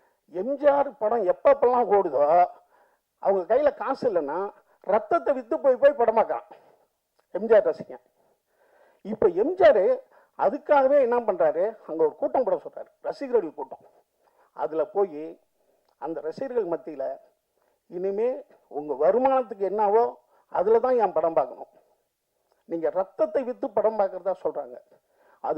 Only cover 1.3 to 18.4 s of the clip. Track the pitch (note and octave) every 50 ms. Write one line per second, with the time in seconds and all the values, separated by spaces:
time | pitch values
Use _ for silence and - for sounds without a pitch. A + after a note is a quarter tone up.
1.3 | - - - C#4 C#4 C#4 - B3 B3 B3 B3 F#3 G3+ G3+ F#3+ F3 C3+ C3 D3 D3
2.3 | D#3+ F3+ F3 F3+ - - _ _ _ _ _ _ _ _ _ _ _ _ - E3+
3.3 | G3 G3 F3 E3 A3 C4 D4+ C#4+ - - G#3+ A3+ C4 - - B3 G3+ F3 D3+ C#3
4.3 | D3 F3 G3 G#3 - _ _ _ _ _ - - G3 A3 G#3+ - - E4+ - -
5.3 | C#4 B3+ B3+ - - - A#3 C#4 B3+ A3+ B3+ C#4+ D4 C#4+ A#3 A3+ A3+ A3+ F#3+ -
6.3 | - A#2 - - - - _ _ _ _ _ _ _ _ _ _ _ _ _ _
7.3 | - F3+ G3+ A3+ A3 G#3 F3+ E3+ D3 - - - B2+ - _ _ _ _ _ _
8.3 | _ _ _ _ _ _ _ _ _ _ _ _ _ _ - F#3+ A3 - A3+ A3
9.3 | E3 E3+ A3 D4+ F#4 - F#4+ D#5 C5+ G#4+ F#3 G#3+ - B4+ - _ _ _ _ _
10.3 | _ - - F#3 A3 D4 - - D4+ C#4+ C4 C4 C#4+ D4 C4 A#3 A#3+ A#3+ A#3 G#3+
11.3 | G3 F3 F3 D#3 D3 D#3+ F#3 G#3+ A3+ - - - D#3 E3 E3 D3+ - - C#4 D4+
12.3 | - C#4 B3+ F#3+ F#3 D#3 - C#3+ - - - - _ _ - - - - C#4+ C4
13.3 | A#3+ A#3+ F4+ D#3 - - C#3 - - - _ - _ _ _ _ _ _ _ _
14.3 | _ _ _ _ _ - C3+ D#3 D3+ D#3+ D3+ D3 - G3 G3+ F#3+ D3+ D3 D#3 D#3+
15.3 | E3+ - _ _ _ _ _ _ _ _ _ _ _ - - - E3 - - D#3
16.3 | D#3+ - C4+ C4+ B3+ A#3+ G#3 E3+ E3 D#3+ - E3+ D#3 C3+ C3+ C3+ C3+ - _ _
17.3 | _ _ _ _ _ _ _ _ _ _ _ - E3 F3+ F3+ G3 G3 G3+ A3+ B3
18.3 | C4 D4